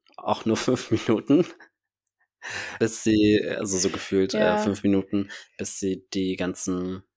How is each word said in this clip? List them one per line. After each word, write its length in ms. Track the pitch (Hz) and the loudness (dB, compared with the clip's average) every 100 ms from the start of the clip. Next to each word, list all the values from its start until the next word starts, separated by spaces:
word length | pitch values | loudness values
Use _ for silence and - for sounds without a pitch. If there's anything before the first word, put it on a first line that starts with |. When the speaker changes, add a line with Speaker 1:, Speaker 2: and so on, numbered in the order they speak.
| _ - | _ -8
Speaker 1:
auch 280 | - - 113 | -4 -2 0
nur 120 | 110 | 0
<laughs> 0 | |
fünf 340 | - 123 - | 0 -2 0
Minuten, 540 | 110 - 110 - 156 - - - _ _ _ _ _ _ _ - - - - | -2 2 0 4 4 4 -6 -20 _ _ _ _ _ _ _ -12 -10 -10 -2
bis 240 | 110 - | 0 2
sie, 380 | 110 107 104 104 - - | 2 4 6 4 2 -4
also 200 | 104 95 | -2 0
so 120 | 190 | -2
gefühlt, 440 | - - - 196 | -4 0 0 2
äh, 60 | 214 | 2
Speaker 2:
Ja. 180 | 214 214 | 2 2
Speaker 1:
fünf 260 | 214 190 | 0 0
Minuten, 460 | 101 98 95 101 101 - - - | 2 2 2 -2 -4 -10 -16 -8
bis 220 | 101 - | -6 -4
sie 260 | 95 92 - | -4 -4 -6
die 220 | 95 92 92 | -4 -2 -2
ganzen 680 | 90 - - 92 92 95 - | -4 -4 -4 -4 -4 -8 -14